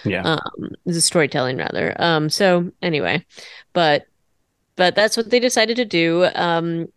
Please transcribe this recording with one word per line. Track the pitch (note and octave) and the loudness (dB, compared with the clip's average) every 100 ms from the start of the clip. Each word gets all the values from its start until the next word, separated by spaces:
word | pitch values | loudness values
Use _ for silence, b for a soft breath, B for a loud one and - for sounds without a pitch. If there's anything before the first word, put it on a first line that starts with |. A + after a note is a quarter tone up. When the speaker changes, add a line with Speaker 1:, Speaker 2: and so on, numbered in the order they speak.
Speaker 1:
Yeah. | - F#2 | -4 -2
Speaker 2:
Um, | F#2 D#3 - - - - - | -2 -2 -4 -10 -12 -10 -6
the | E3+ | -2
storytelling, | - F3+ C#3+ D3+ B2+ C3 | 0 2 0 0 -2 -2
rather. | - - - - | -4 -4 -4 -2
Um, | E3+ D#3+ D3+ | 0 2 0
so, | - G3 F3+ F3 - | 0 2 2 0 -4
anyway, | F3+ D3+ F2 C#3 - B B B - | -4 -2 0 -2 -6 B B B -6
but, | F3+ D#3+ D3 - _ _ _ _ _ _ - | 0 2 2 -2 _ _ _ _ _ _ 0
but | F3+ | 2
that's | G3 G#3+ A#3 | 4 2 0
what | A3 | 0
they | B3 | 2
decided | B3 A#3+ A3 A#3 | 2 2 0 0
to | |
do. | A3 E3+ E3 E3 F3+ | -2 0 2 2 2
Um, | - F3 E3 E3+ E3 E3 | 2 0 0 -2 -4 -8